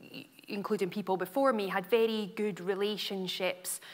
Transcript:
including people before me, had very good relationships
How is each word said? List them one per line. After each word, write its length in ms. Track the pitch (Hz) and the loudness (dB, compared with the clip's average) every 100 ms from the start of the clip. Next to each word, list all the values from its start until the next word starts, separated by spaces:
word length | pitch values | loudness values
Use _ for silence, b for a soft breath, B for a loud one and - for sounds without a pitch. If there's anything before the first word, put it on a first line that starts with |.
| - - - - - | -16 -16 -16 -18 -8
including 420 | 202 196 214 190 | -6 0 0 0
people 280 | 208 190 185 | -2 0 0
before 360 | 180 277 269 | 0 4 4
me, 140 | 226 190 | 4 2
had 180 | 185 190 | 0 2
very 480 | 233 226 220 202 - | 4 4 2 -2 -2
good 240 | 208 175 | -2 0
relationships 1200 | 175 190 202 208 - 196 185 - 180 185 - - B | -2 0 0 0 -2 -2 -2 0 0 -2 -6 -6 B